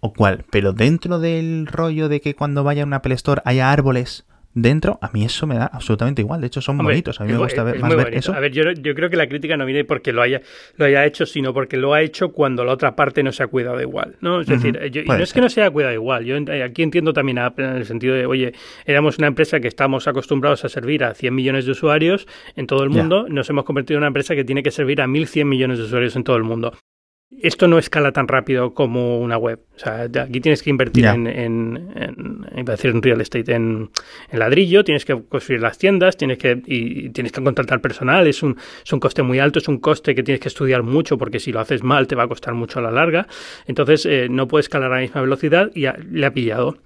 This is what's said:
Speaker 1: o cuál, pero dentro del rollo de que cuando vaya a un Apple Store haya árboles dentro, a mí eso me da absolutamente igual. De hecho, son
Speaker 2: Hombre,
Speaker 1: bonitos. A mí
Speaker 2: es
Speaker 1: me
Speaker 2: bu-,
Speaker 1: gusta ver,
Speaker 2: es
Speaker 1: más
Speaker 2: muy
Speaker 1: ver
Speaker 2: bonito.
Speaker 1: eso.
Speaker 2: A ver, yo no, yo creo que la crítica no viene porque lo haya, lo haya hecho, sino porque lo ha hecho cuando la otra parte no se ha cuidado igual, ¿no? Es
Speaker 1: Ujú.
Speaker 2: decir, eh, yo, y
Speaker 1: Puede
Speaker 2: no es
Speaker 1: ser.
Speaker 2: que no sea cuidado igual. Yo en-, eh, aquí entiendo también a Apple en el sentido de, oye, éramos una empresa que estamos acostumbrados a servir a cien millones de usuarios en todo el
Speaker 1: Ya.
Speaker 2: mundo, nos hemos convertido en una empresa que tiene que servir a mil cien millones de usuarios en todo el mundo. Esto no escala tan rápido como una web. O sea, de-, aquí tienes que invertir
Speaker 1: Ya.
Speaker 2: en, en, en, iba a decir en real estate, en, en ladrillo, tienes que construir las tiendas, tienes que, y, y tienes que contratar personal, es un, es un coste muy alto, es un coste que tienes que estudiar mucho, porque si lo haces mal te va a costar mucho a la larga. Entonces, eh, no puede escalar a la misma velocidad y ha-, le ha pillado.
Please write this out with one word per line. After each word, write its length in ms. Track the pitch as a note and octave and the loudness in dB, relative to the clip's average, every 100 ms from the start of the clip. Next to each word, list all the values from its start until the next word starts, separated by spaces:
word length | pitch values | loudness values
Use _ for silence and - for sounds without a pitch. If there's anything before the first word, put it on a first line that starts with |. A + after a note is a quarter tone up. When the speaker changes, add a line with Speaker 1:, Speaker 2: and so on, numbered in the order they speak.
Speaker 1:
o 120 | G#2+ | -6
cuál, 320 | - G#2 F#2 - | 2 2 2 0
pero 220 | G#2 G2 | 0 2
dentro 480 | G2 A#2 E3 F3 F3 | 2 2 2 0 -2
del 480 | E3 E3 D#3+ E3 D3+ | 0 -2 -2 -4 -4
rollo 400 | - E3 D#3 D#3 | -2 -2 0 0
de 140 | D3 | 0
que 120 | D3 | -2
cuando 300 | C#3 D3 C#3+ | -4 -2 0
vaya 200 | C#3+ D3 | 0 0
a 20 | C#3+ | -2
un 80 | |
Apple 200 | C#3 C3+ C3 | -2 -2 -2
Store 260 | - C#3 | 0 0
haya 260 | - B2+ C3 | 2 2 4
árboles 560 | C#3+ C#3 B2+ B2 - _ _ - | 4 4 2 -2 -10 _ _ -10
dentro, 440 | - A#2 D3+ - - | 2 4 4 0 -2
a 80 | F#2+ | -4
mí 140 | G#2+ A2 | -2 -2
eso 200 | - D#3 | -2 -2
me 100 | B2 | 0
da 100 | A#2 | -2
absolutamente 560 | B2 - G#2+ A#2+ C3+ | -4 -2 0 0 0
igual. 180 | G#2+ E3 | -2 -2
De 80 | B2 | -4
hecho, 140 | - | -6
son 180 | C3 C#3+ | -4 -2
Speaker 2:
Hombre, 140 | D3+ D3 | 2 0
Speaker 1:
bonitos. 240 | - - | 0 -6
A 60 | G#2 | -2
mí 60 | |
Speaker 2:
es 20 | |
Speaker 1:
me 60 | A2+ | 0
Speaker 2:
bu-, 40 | |
Speaker 1:
gusta 200 | - - | 0 0
ver, 120 | A2+ - | -2 0
Speaker 2:
es 60 | |
Speaker 1:
más 80 | B2+ | 2
Speaker 2:
muy 80 | D#3+ | 4
Speaker 1:
ver 80 | A#2+ | 4
Speaker 2:
bonito. 140 | A#2 | 0
Speaker 1:
eso. 140 | C3 | -2
Speaker 2:
A 60 | D#3 | -2
ver, 140 | C#3+ | -2
yo 100 | C3+ | 2
no, 80 | D#3 | 0
yo 240 | F3 C#3+ C#3+ | 0 -4 -2
creo 140 | E3+ | 0
que 80 | E3+ | 0
la 100 | D3 | 0
crítica 300 | C#3+ D#3+ D#3 | -2 -4 -2
no 80 | C3 | 0
viene 180 | C#3 | -2
porque 300 | C#3+ C#3+ - | 0 -2 -2
lo 80 | A#2 | 0
haya, 200 | A#2+ C3 - - - - | 2 0 -6 -20 -20 0
lo 80 | D3 | 4
haya 200 | C#3 D3 | 6 4
hecho, 200 | D3 D3+ | 2 -4
sino 280 | D#3 C3+ | -2 -4
porque 220 | C3 C3 C3 | -2 -4 -2
lo 180 | C3+ | 2
ha 80 | D3 | 2
hecho 300 | D#3 D3+ F3+ | 2 -2 -4
cuando 320 | - C#3+ B2 | 0 0 2
la 80 | B2 | 0
otra 240 | C3 C#3+ A2+ | 2 0 2
parte 280 | C#3+ - | 0 2
no 100 | C3+ | -2
se 100 | B2+ | -2
ha 40 | B2 | -2
cuidado 340 | C3 A#2+ B2 | -2 -2 -4
igual, 340 | C3 C3+ - - | -4 -6 -8 -6
¿no? 180 | F3 F3+ | -2 -2
Es 80 | D#3+ | 2
Speaker 1:
Ujú. 80 | B2+ | 2
Speaker 2:
decir, 240 | A#2+ A#2+ | 2 -2
eh, 80 | C#3+ | -4
yo, 120 | C3+ | -6
y 20 | |
Speaker 1:
Puede 140 | D#3 G#3+ | 0 0
Speaker 2:
no 40 | F3+ | 2
es 40 | |
Speaker 1:
ser. 40 | - | 2
Speaker 2:
que 60 | |
no 80 | B3 | 2
sea 200 | B3 G3+ | 4 2
cuidado 240 | D3 C#3 | 2 0
igual. 300 | A2+ A#2 B2+ | 0 -2 -2
Yo 140 | A#2 C#3 | -2 -4
en-, 120 | D3 | -2
eh, 140 | D3 | -4
aquí 180 | B2 A#2 | -4 -2
entiendo 300 | D#3+ F3 D#3 | 0 2 2
también 260 | D3 C#3 B2 | 2 0 0
a 100 | B2 | -2
Apple 180 | B2 C3+ | -2 -4
en 100 | B2+ | -4
el 100 | A2 | -4
sentido 300 | A#2 B2 C3 | -4 0 0
de, 100 | B2+ | 0
oye, 280 | C3 B2 A#2+ - - - | 0 -2 -4 -20 -16 0
éramos 320 | C#3+ D3+ - | 2 2 2
una 100 | D3+ | 0
empresa 320 | C3 D#3 D#3+ | 2 2 2
que 80 | A#2+ | -2
estamos 400 | - C3+ C3+ - | 0 0 0 -2
acostumbrados 560 | C3+ B2 C#3 C#3 C#3+ | -4 0 0 2 0
a 60 | C3 | -2
servir 340 | - A#2 D3+ | -6 -2 0
a 100 | B2+ | -2
cien 220 | A#2 B2+ C3 | -2 -2 0
millones 300 | C3 C3+ B2+ | 0 0 -2
de 60 | |
usuarios 540 | C3 D#3 D3+ D#3+ G3 - - - - | 0 2 2 2 0 -4 -20 -18 -12
en 120 | C3 | -2
todo 180 | C3+ C#3 | 0 2
el 40 | |
Speaker 1:
Ya. 80 | D#3+ | 2
Speaker 2:
mundo, 240 | D#3+ F#3 A#3 | 4 2 0
nos 220 | D3 A#2+ | -4 -2
hemos 160 | C#3+ - | -2 -2
convertido 320 | C#3 C3 D3+ | -4 0 0
en 60 | |
una 40 | D3 | 0
empresa 260 | C#3 C#3 | 0 -2
que 120 | D3+ B2+ | -2 0
tiene 180 | C3+ | 0
que 80 | C#3 | -2
servir 300 | - C3+ D3 | -2 -2 0
a 60 | C3+ | 0
mil 200 | C#3 D#3 | 0 0
cien 220 | D#3 C#3+ | 0 0
millones 280 | C3 B2+ B2 | 2 0 -2
de 60 | |
usuarios 320 | A2 A#2+ A#2+ C3 | -2 -2 -2 -2
en 80 | |
todo 140 | A#2+ B2 | 0 0
el 60 | |
mundo. 300 | A2+ A#2 A#2 - _ _ _ _ _ - | 0 -2 -6 -8 _ _ _ _ _ -2
Esto 240 | E3 - F3+ | -2 4 6
no 100 | E3 | 6
escala 340 | - D#3+ C#3+ | 2 0 0
tan 160 | C3+ B2+ | 0 0
rápido 460 | C3 C3 C3 B2 | 0 0 -2 -2
como 460 | B2 C3+ A#2+ B2 A#2+ | 0 -2 0 -2 -2
una 180 | A#2+ A#2 | -2 -2
web. 240 | A#2 A#2 _ _ | -2 -6 _ _
O 40 | |
sea, 280 | - A2 A#2+ | -8 -6 -6
de-, 120 | B2 | -6
aquí 220 | C3 A#2+ | -4 -2
tienes 220 | D#3 D3+ | 0 0
que 80 | - | 2
invertir 320 | C3+ B2+ B2 | 0 2 6
Speaker 1:
Ya. 100 | A#2 | 6
Speaker 2:
en, 140 | A2 A#2 | 4 0
en, 640 | - A#2 A2+ A2+ A#2+ F3 - | -4 -4 -2 -4 -6 -12 -10
en, 500 | - - - - - - | -10 -10 -12 -12 -12 -10
iba 160 | B2 | -6
a 20 | G#2+ | -2
decir 140 | C3 | 0
en 140 | A2+ | 2
real 180 | B2+ A#2 | 2 2
estate, 320 | A2+ B2+ A2+ | 0 -4 -2
en, 380 | A#2 A2+ A2 A2 - - - - | 0 0 -2 -6 -12 -14 -20 -8
en 80 | A#2 | -2
ladrillo, 440 | A2+ C#3+ F#3+ F#3+ | 2 4 6 4
tienes 220 | G#3 D3 - | 4 0 0
que 80 | C3 - | -4 -2
construir 320 | C3+ - B2 | -6 -2 -2
las 160 | A2+ - | -2 2
tiendas, 400 | F#3 G3 F3+ F3+ | 2 4 2 2
tienes 220 | C3+ B2+ | -2 0
que, 200 | C3+ B2 B2 | 0 0 -2
y, 400 | B2 A#2 C#3 C#3+ | -4 -4 -6 -8
y 40 | |
tienes 200 | - A#2+ | -6 -6
que 120 | - | -2
contratar 380 | C3+ B2 B2+ B2+ | -2 0 0 0
personal, 440 | B2 - B2+ E3 E3+ | -2 -4 2 4 4
es 160 | C3+ | 4
un, 160 | D3 A#2+ - - | -2 -2 -8 -20
es 80 | - | -4
un 80 | C#3 | 0
coste 220 | C#3 - | 0 0
muy 160 | B2+ B2+ | 0 0
alto, 220 | C#3 D3+ | 0 -2
es 80 | - | -2
un 100 | C3 | -2
coste 380 | D3+ D#3 - C3+ | 0 -2 0 -2
que 80 | |
tienes 180 | C3 C3 | 0 -2
que 60 | - | -4
estudiar 340 | - C3+ B2+ | -4 0 0
mucho, 380 | A#2 C#3 - C3 | 2 0 0 -2
porque 200 | B2 A2+ | -2 -6
si 120 | - | -6
lo 80 | A2 | -6
haces 240 | A2 B2+ | -4 -4
mal 240 | B2 C#3+ C3 | 0 0 0
te 80 | C3 | 0
va 80 | |
a 40 | A#2+ | -2
costar 280 | A#2+ - A#2+ | -4 -8 -6
mucho 240 | A#2 - | -6 -4
a 20 | |
la 100 | A#2 | -2
larga. 360 | A#2+ E3 E3 G3 - - - - | 0 2 0 -4 -12 -18 -18 -8
Entonces, 400 | C3 C#3 D3+ F3 | -2 4 4 4
eh, 200 | C#3 B2 | 0 2
no 200 | B2+ C3 | 0 2
puede 140 | D#3 | 0
escalar 300 | C#3+ D3 C3 | 0 -2 0
a 40 | B2+ | -2
la 60 | |
misma 200 | C3 D3+ | -2 -2
velocidad 480 | C3 D3+ D#3 E3 G#3+ F3 | -2 0 2 2 2 0
y 100 | C3+ | -4
ha-, 120 | - - | -4 -8
le 140 | E3 C#3 | -2 0
ha 80 | |
pillado. 440 | - A#2 A2 - - | 0 -2 0 -2 -4